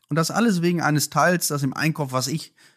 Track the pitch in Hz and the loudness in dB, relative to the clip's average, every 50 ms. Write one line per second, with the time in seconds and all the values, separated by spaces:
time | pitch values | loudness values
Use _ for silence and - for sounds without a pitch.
0 | _ - 147 160 165 - - - 226 240 190 170 165 175 175 165 143 147 151 143 | _ -4 -2 0 0 0 0 2 2 2 2 2 2 0 0 2 2 2 2 0
1 | - - - 151 147 175 185 170 - - 151 139 143 131 - - 143 160 147 - | 0 0 2 2 4 4 4 2 0 -2 -4 -2 -2 -4 -2 -2 -2 -2 -2 -2
2 | 147 127 127 131 123 131 151 160 - - _ _ - - _ | -4 -4 -2 -4 -2 -2 -4 -6 -8 -10 _ _ -20 -20 _